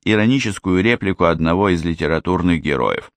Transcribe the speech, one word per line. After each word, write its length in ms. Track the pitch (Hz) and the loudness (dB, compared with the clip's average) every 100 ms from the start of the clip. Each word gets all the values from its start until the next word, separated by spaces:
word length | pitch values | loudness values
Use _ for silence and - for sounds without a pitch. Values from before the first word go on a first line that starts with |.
ироническую 760 | 104 107 110 135 113 98 95 90 | 0 2 2 2 -2 -4 0 2
реплику 440 | 107 120 98 92 | 2 0 -2 0
одного 440 | 85 82 82 87 101 | 0 2 0 2 2
из 140 | 87 | 0
литературных 760 | 82 80 76 80 87 90 87 82 | -2 -2 -2 -2 -2 0 0 0
героев. 500 | 73 67 57 50 - | -2 -2 -2 -4 -8